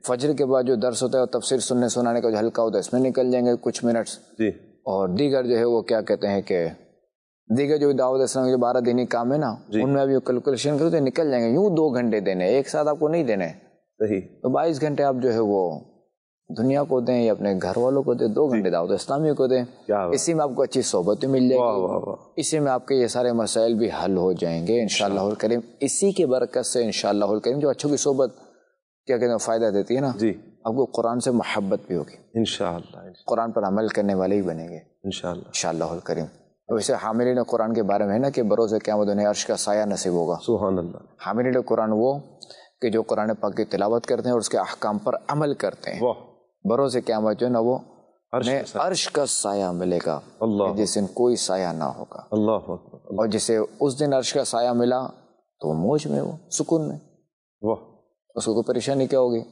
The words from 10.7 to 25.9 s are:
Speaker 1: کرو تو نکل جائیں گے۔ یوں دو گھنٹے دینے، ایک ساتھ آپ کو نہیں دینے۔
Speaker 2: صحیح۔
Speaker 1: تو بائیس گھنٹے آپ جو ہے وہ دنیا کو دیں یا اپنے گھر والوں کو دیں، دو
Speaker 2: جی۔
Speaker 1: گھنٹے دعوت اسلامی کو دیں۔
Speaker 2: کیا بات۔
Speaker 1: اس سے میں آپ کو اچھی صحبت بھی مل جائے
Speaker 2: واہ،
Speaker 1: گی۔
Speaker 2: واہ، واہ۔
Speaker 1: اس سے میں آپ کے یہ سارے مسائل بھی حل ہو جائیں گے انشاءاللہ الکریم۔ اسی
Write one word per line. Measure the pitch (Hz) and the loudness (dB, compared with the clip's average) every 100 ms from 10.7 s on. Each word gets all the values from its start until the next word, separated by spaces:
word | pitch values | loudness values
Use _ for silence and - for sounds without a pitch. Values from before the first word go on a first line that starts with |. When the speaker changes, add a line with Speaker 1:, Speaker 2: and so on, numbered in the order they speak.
| 147 | 2
Speaker 1:
کرو | 165 | 2
تو | 165 | 2
نکل | 135 127 156 | 0 0 0
جائیں | 127 | 2
گے۔ | 117 | 2
یوں | 135 208 | 2 2
دو | 160 156 | 4 2
گھنٹے | 123 120 107 | 2 0 0
دینے، | 98 92 92 | 0 0 2
ایک | 127 135 | 2 2
ساتھ | 151 151 | 0 0
آپ | 147 | 0
کو | 151 | 0
نہیں | 170 | 2
دینے۔ | 139 101 85 - - _ _ _ | 0 0 -2 -6 -20 _ _ _
Speaker 2:
صحیح۔ | 107 98 | 0 0
Speaker 1:
تو | 92 - 127 | -4 -6 -2
بائیس | 139 160 147 | 0 0 0
گھنٹے | 151 135 | -2 2
آپ | 143 131 | 0 2
جو | 123 | 2
ہے | 110 | 2
وہ | 107 101 90 76 - _ _ _ _ _ _ 95 | 2 2 0 -4 -12 _ _ _ _ _ _ -2
دنیا | 123 139 | 0 2
کو | 139 127 | 2 0
دیں | 117 123 | 2 2
یا | 117 | 2
اپنے | 98 101 95 | 2 0 0
گھر | 90 107 | -2 0
والوں | 123 139 | 2 2
کو | 131 | 0
دیں، | 123 120 | 0 0
دو | 107 147 | 2 2
Speaker 2:
جی۔ | 120 | 2
Speaker 1:
گھنٹے | 95 | 0
دعوت | 85 87 | 0 0
اسلامی | 98 - 139 156 | -2 -2 0 0
کو | 139 131 | 2 2
دیں۔ | 127 120 - - | 2 -2 -10 -2
Speaker 2:
کیا | 104 | 0
بات۔ | 90 | 0
Speaker 1:
اس | 135 | 0
سے | - | 0
میں | 160 | 0
آپ | 147 123 | 0 0
کو | |
اچھی | 131 135 | 0 0
صحبت | 113 101 87 104 | 0 0 0 0
بھی | 131 | 2
مل | 135 127 | 2 4
جائے | 131 | 4
Speaker 2:
واہ، | 120 104 | 2 2
Speaker 1:
گی۔ | |
Speaker 2:
واہ، | 92 95 | 0 -2
واہ۔ | 95 - - - | -6 -10 -10 -6
Speaker 1:
اس | 151 | -2
سے | 156 | 0
میں | 143 | 0
آپ | 127 - | 0 0
کے | |
یہ | 135 117 | 2 2
سارے | 123 123 | 2 0
مسائل | 117 107 117 113 | 2 0 2 2
بھی | 113 110 78 | 2 0 0
حل | 87 95 | 0 2
ہو | 90 | 2
جائیں | 87 87 82 87 | 2 -2 -2 0
گے | 117 | 2
انشاءاللہ | 107 - 101 98 | 2 0 0 0
الکریم۔ | 98 107 110 120 - - | -2 0 0 0 -4 -4
اسی | 139 | -2